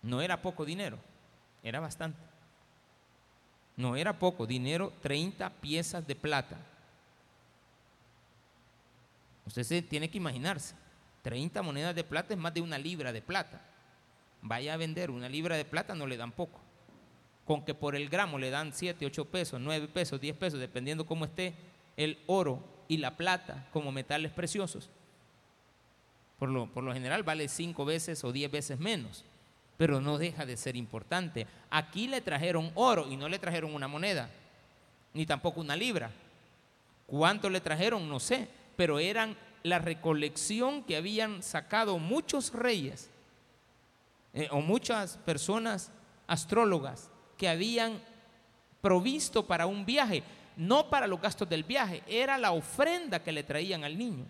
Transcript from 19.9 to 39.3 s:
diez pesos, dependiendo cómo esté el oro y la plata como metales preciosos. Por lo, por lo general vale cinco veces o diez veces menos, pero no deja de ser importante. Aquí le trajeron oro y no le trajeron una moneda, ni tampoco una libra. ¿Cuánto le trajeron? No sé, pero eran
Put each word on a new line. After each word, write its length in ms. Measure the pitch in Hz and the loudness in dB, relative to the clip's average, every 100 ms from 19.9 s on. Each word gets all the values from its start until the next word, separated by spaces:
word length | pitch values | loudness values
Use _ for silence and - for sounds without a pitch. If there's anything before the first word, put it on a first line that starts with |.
| 175 170 135 | -2 -2 -2
diez 160 | 139 151 | -6 -2
pesos, 220 | 185 147 | -2 -2
dependiendo 460 | 127 127 131 160 | -4 -4 -4 -4
cómo 200 | 160 165 156 | -2 -4 -4
esté 280 | - 180 165 - - - - | -2 -4 -4 -20 -20 -16 -2
el 220 | 151 156 - | -2 -2 2
oro 360 | 190 160 127 - - - | 2 4 0 -8 -20 -2
y 80 | 160 | 0
la 180 | 131 - | 0 -2
plata 520 | 175 180 - 135 135 | 0 0 -2 -12 -4
como 200 | 156 143 | -4 -2
metales 400 | 135 131 147 156 | -4 -2 -2 -2
preciosos. 560 | 156 175 208 185 - - - - - - _ _ _ _ _ _ _ _ _ _ - | -2 -2 -2 -2 -6 -14 -20 -20 -20 -20 _ _ _ _ _ _ _ _ _ _ -4
Por 100 | 135 | 0
lo, 180 | 131 110 | 0 -2
por 160 | 113 | -4
lo 100 | 131 | -4
general 300 | 127 127 180 | -4 0 0
vale 260 | 170 156 143 | 0 0 -2
cinco 360 | - 170 160 | -2 -4 -2
veces 400 | 143 160 160 151 | 0 0 -2 -4
o 80 | 127 | -2
diez 180 | 131 143 | -2 -2
veces 280 | 147 139 131 | -2 -4 -4
menos, 440 | 185 208 110 - - - - _ _ - | -2 -2 -4 -12 -20 -20 -20 _ _ 2
pero 240 | 160 139 | 4 4
no 180 | 139 147 | 2 0
deja 260 | 170 160 | 0 -2
de 120 | 135 120 | -6 -4
ser 180 | 135 | -4
importante. 720 | 123 113 113 - 175 175 120 110 - - | -4 -6 -8 -4 -2 -2 -4 -8 -10 0
Aquí 380 | 156 156 185 247 | 0 0 -4 -2
le 120 | 262 | -2
trajeron 520 | 226 147 170 165 160 | 0 0 2 2 0
oro 320 | 170 247 208 139 | 4 6 6 2
y 80 | 135 | -4
no 120 | 147 | -4
le 100 | 185 | -2
trajeron 360 | 185 170 156 | -2 -2 -2
una 120 | 151 135 | -4 -4
moneda, 420 | 147 190 175 117 - - - - - - _ _ | -2 0 0 -4 -12 -20 -20 -20 -20 -20 _ _
ni 100 | 151 | -6
tampoco 360 | 156 143 170 156 | 0 2 0 -2
una 160 | 151 147 | -2 0
libra. 340 | 240 190 113 - - - - - _ _ _ _ - | 2 0 -2 -10 -20 -20 -20 -20 _ _ _ _ -4
¿Cuánto 420 | 139 165 208 202 | 4 4 6 2
le 120 | 185 | 0
trajeron? 480 | 170 156 202 226 156 | 0 2 2 2 0
No 100 | 139 | -2
sé, 280 | - 254 226 - - - | 0 0 0 -12 -14 2
pero 220 | 175 147 | 4 6
eran 360 | 175 220 220 | 4 2 0